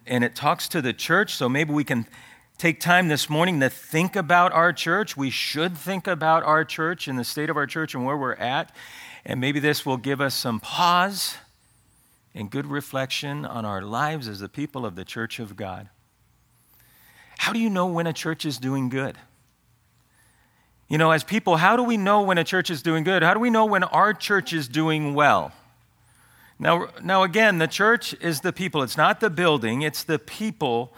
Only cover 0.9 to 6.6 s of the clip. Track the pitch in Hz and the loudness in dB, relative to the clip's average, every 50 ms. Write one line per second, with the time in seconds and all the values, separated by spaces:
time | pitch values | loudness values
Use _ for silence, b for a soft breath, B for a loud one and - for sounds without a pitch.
0.9 | 107 - - - 165 190 214 - - - 139 120 131 143 165 151 147 151 143 - | -2 -4 0 2 2 2 2 0 -2 -2 0 0 2 0 0 0 0 0 0 0
1.9 | 139 117 110 - B B B B B B B B B - - 170 151 - - 170 | -2 -2 -4 -6 B B B B B B B B B -2 0 0 0 0 2 4
2.9 | 175 180 185 160 151 131 - - 151 151 175 185 180 143 135 127 - - - - | 4 4 4 4 2 0 0 0 0 2 2 2 2 2 2 0 0 -4 -10 -4
3.9 | - 160 180 185 - 202 170 143 175 175 180 185 - 160 165 175 170 - - 165 | 0 0 0 0 0 -2 0 4 4 4 4 4 4 4 2 2 2 0 -2 -2
4.9 | 175 202 214 - - 139 139 131 - - - - - 147 165 185 175 147 - 180 | 0 0 -2 -4 -4 -4 -4 -4 -4 -4 -4 -4 -2 -2 -2 -2 -4 -6 -8 -6
5.9 | 196 180 - 196 180 147 156 160 160 165 - 151 156 156 | -6 -4 -4 -4 -4 0 2 4 4 4 4 4 4 4